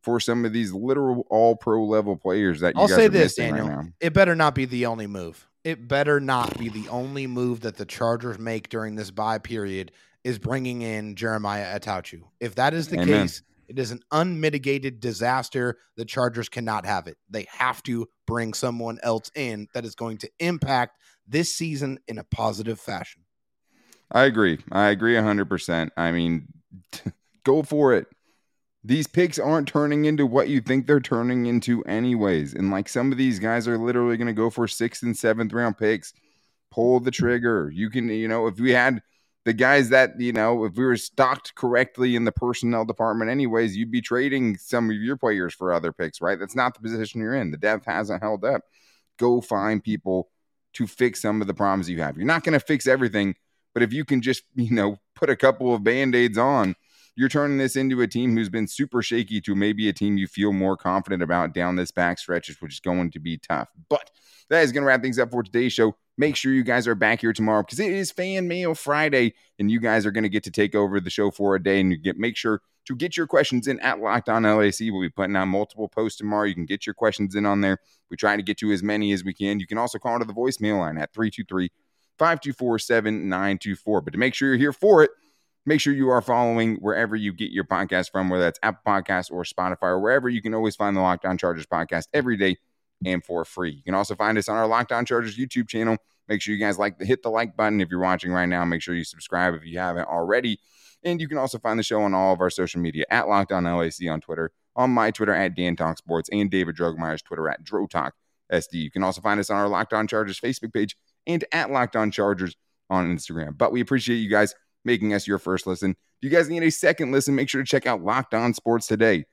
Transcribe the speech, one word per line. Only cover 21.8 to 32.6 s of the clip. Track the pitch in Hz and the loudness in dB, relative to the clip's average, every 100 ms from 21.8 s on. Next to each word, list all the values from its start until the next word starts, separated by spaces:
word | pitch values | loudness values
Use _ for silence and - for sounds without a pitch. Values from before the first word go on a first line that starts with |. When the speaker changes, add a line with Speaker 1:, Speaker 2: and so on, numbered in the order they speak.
| 139 135 - | -6 -8 -10
Speaker 2:
in | 110 | -14
a | |
positive | 104 - 110 104 110 110 | -8 -4 -2 -2 -8 -8
fashion. | - 95 87 - 85 _ _ _ _ _ _ _ _ | -8 -10 -12 -18 _ _ _ _ _ _ _ _ _
Speaker 1:
I | 117 135 | 4 6
agree. | 113 98 76 - | 6 4 2 -2
I | 95 104 | 4 4
agree | 104 113 117 | 4 4 4
a | |
hundred | 107 101 101 | 4 2 0
percent. | 90 - 85 80 - | -2 -2 -2 -2 -2
I | 85 | 0
mean, | 85 85 82 71 - _ 92 _ | 0 0 -2 -4 -20 _ -20 _
<laughs> | - - - _ _ | -12 -12 -14 _ _
go | - 143 | 2 2
for | 143 151 139 110 | 2 4 6 4
it. | - _ _ _ _ _ _ _ | 0 _ _ _ _ _ _ _
These | 107 143 143 | -2 0 2
picks | - 175 156 | 2 2 0
aren't | 139 160 139 | 0 0 2
turning | 151 147 147 151 | 0 0 2 2
into | 151 139 | 2 2
what | 123 - | 2 2
you | 143 | 0
think | 113 131 123 | 2 0 4
they're | 147 | 2
turning | - 120 123 123 120 | 4 -2 0 0 2
into | 120 117 117 - | 0 2 -2 0
anyways. | 104 123 120 104 85 71 | -2 0 2 2 2 0
And, | 65 | -2